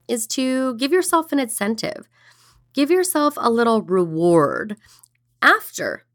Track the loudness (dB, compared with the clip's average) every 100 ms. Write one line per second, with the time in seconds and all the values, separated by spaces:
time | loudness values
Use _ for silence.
0 | -6 -6 -4 -4 -2 0 -2 -2 0 0
1 | 2 0 0 -2 -2 -4 -4 -4 -6 -10
2 | -14 _ _ _ _ _ _ -2 2 2
3 | 2 0 0 0 0 2 2 0 0 0
4 | 0 2 4 4 4 0 -8 -12 _ _
5 | _ _ _ 0 2 2 -2 -8 -8 -8
6 | _